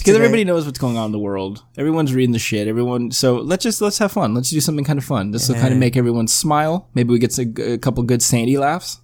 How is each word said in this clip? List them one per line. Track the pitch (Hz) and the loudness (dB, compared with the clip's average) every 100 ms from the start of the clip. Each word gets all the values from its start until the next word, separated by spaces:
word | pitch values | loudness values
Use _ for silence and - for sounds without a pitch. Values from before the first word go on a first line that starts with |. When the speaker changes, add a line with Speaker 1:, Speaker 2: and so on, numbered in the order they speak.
Speaker 1:
today. | - 214 | 4 6
Speaker 2:
everybody | 226 226 | 6 4
knows | 196 170 | 2 0
what's | 147 127 | -2 -4
going | 131 117 | -4 -2
on | 110 | -4
in | |
the | 107 | -4
world. | 104 98 95 110 _ - | -4 -4 -6 -8 _ -6
Everyone's | 143 160 151 | -2 0 0
reading | 127 127 | 2 2
the | 117 | 2
shit. | - 110 104 | 0 -2 0
Everyone, | 113 123 123 120 | 0 0 -2 -4
so | 123 135 123 | 0 2 2
let's | 131 185 | 0 -2
just, | 240 214 | -2 -2
let's | 208 196 | -2 0
have | 208 | -2
fun. | 208 131 | 0 0
Let's | 113 127 | 0 -2
do | 156 | -2
something | 147 151 143 | 0 -2 0
kind | 143 | -2
of | |
fun. | 135 135 98 | -2 -2 -2
This | 107 127 | -2 -2
will | 123 | 0
Speaker 1:
Yeah. | |
Speaker 2:
kinda | 131 127 | 2 2
make | 127 131 | 2 2
everyone | 120 117 110 | 2 0 0
smile. | - 156 147 156 170 - | -2 0 0 0 -2 -4
Maybe | - 120 | -2 2
we | 120 | 2
get | 120 123 | 2 -2
a, | 120 113 113 | -4 -4 -4
a | 117 | -2
couple | 131 123 | -2 -2
good | 120 123 | 0 0
Sandy | - - 117 143 | 2 0 2 2
laughs, | 139 170 - - | 0 -2 -6 -16